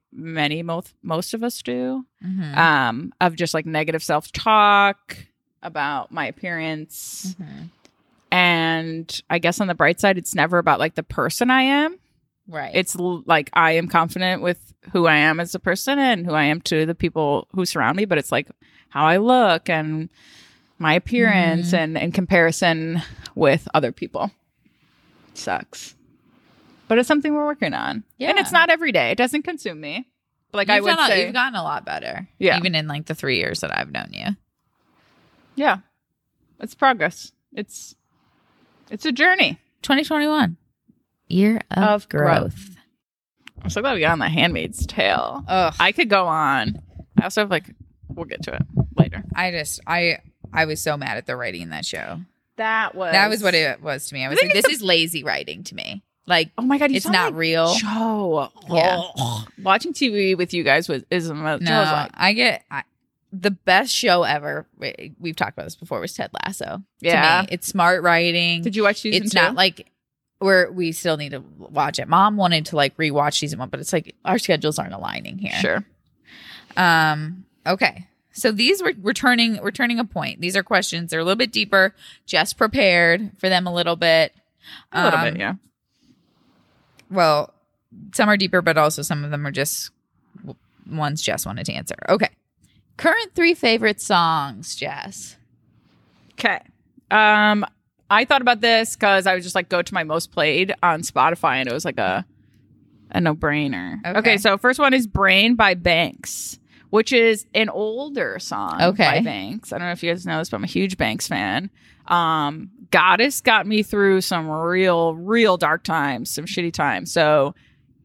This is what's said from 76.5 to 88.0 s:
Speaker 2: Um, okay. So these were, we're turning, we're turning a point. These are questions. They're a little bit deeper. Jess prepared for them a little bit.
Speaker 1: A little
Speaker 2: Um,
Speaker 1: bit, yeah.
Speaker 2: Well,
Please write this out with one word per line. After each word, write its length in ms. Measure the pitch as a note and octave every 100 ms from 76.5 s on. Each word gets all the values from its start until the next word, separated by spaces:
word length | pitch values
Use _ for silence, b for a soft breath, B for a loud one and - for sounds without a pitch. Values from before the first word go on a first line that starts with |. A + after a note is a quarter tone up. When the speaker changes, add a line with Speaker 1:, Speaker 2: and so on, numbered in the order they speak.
| B B -
Speaker 2:
Um, 680 | F3+ E3 D#3 D3+ D#3 F#3 - _ D3+
okay. 400 | F#3+ F#3 - - _ _
So 200 | - A#3
these 300 | G#3 A#3+ G4
were, 120 | F4 A3
we're 140 | F#3+
turning, 480 | - B3+ A#3+ A#3 G#3+
we're 80 | G3+
turning 280 | F#3+ A#3+ A#3
a 60 | A3+
point. 360 | F3+ C#3 -
These 140 | F3 G3
are 60 |
questions. 480 | F#3 G3 F3+ E3+ E3+
They're 80 | D#3+
a 40 |
little 140 | E3+ G#3+
bit 140 | B3
deeper. 420 | - G#3 G3 F#3+ - B B -
Jess 260 | F3 F3+
prepared 760 | - A3 B3+ G3+ F3 E3+ F3 G#3 -
for 100 | F#3+
them 200 | F#3 F3+
a 60 |
little 220 | F3 E3+ E3+
bit. 380 | E3+ D#3+ D#3 - _ _ B B B
Speaker 1:
A 120 | -
little 160 | G3 D#3+
Speaker 2:
Um, 60 | E3
Speaker 1:
bit, 60 | F2
yeah. 140 | G2+ F#3+ _ _ _ _ _ _ _ _ _ _ _ _ _ _ _
Speaker 2:
Well, 440 | F#3+ E3 D3 - _ _ _ _ -